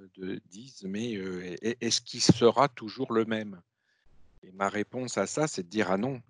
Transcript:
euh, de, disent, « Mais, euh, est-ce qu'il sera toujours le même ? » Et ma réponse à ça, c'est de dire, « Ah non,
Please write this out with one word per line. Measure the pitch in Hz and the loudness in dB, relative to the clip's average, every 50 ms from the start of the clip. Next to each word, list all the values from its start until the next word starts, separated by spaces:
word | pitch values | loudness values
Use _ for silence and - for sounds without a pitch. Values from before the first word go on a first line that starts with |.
euh, | 98 92 _ | -20 -20 _
de, | 95 92 92 104 - - _ | -10 -8 -8 -8 -8 -10 _
disent, « | 92 101 123 135 - - 98 | -18 -18 -18 -18 -16 -12 -10
Mais, | 95 95 104 117 123 110 | -6 -6 -4 -4 -4 -4
euh, | 98 95 95 92 90 92 90 85 82 - 110 117 - 117 | -6 -6 -6 -6 -8 -8 -8 -10 -6 -4 -4 -4 -2 -2
est-ce | 117 110 - | -2 -2 -2
qu'il | - - - 120 113 | -2 -6 -6 2 4
sera | - - - 120 117 104 117 135 139 | 4 6 8 8 8 8 8 4 4
toujours | - - 117 107 101 127 131 - 117 | 2 -4 -12 -10 -8 -6 -4 0 2
le | 113 113 | 2 2
même ? » | 110 113 110 110 104 98 87 85 _ _ _ _ _ _ _ _ - - - - - _ - - | 2 0 -4 -4 -6 -10 -16 -18 _ _ _ _ _ _ _ _ -20 -20 -20 -20 -20 _ -20 -20
Et | 92 92 | -16 -4
ma | 95 98 98 | -2 -2 0
réponse | 92 107 104 - - 123 127 120 - 110 | 0 -2 -4 -4 -6 -8 -8 -4 -2 0
à | 98 | 0
ça, | 95 - 147 151 | 0 0 0 -2
c'est | 156 - - 90 | 0 -2 -4 -8
de | 87 | -4
dire, « | 92 107 101 85 | 0 0 2 2
Ah | 95 98 | 2 2
non, | 104 - 131 120 - | 0 -2 -4 -6 -10